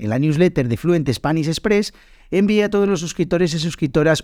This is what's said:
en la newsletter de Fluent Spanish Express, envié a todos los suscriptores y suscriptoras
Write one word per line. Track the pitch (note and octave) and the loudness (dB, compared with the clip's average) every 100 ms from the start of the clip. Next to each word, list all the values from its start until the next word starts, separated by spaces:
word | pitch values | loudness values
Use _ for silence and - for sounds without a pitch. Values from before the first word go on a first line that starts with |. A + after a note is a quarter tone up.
en | G#2+ | -4
la | A#2+ | -2
newsletter | D#3 D3 F3+ D3+ B2 | 0 2 2 2 -2
de | A2+ | -2
Fluent | E3 F3 C#3 | 0 0 0
Spanish | A2+ D3 D#3+ D3+ | -2 -2 -2 -2
Express, | D#3 G#3+ G#3 G#3 - - - - | -2 0 0 0 -8 -20 -20 -4
envié | F3+ G#3 G#3 | 0 2 2
a | G#3 | 2
todos | G3+ G3+ | 2 0
los | F3+ | 0
suscriptores | E3+ - D#3+ F3 F3+ | -4 -4 -2 0 0
y | D#3+ | -2
suscriptoras | D#3+ - D3 D#3 D#3 D3+ | -4 -4 -2 2 2 0